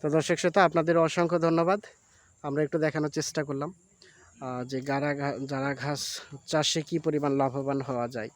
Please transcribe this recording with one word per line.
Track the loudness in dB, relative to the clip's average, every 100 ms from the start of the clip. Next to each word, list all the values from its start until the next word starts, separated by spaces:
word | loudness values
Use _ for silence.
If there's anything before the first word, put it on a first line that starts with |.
তো | 2
দর্শক | 2 2 2
শ্রোতা, | 2 6 6
আপনাদের | 6 4 4
অসংখ্য | 4 4 2 4
ধন্যবাদ। | 4 4 2 0 -2 _ _ _ _ _
আমরা | -6 -2
একটু | 0 0
দেখানোর | 0 0 -2 -2
চেষ্টা | -4 -4 -4
করলাম, | -4 -6 -10 _ _ -20 _ -20 -14
আহ, | -10 -8
যে | -6 -6
গাড়া | -4 -2 -2
ঘা-, | -2 -4 -4 -6
জারা | -4 -4
ঘাস | -4 -4 -4 -6 -10 -14 -18 -2
চাষে | 0 2 -2
কী | -2 -4
পরিমাণ | 0 0 0
লাভবান | 0 0 0 -4 -4
হওয়া | -4 -4 -4
যায় | -6 -10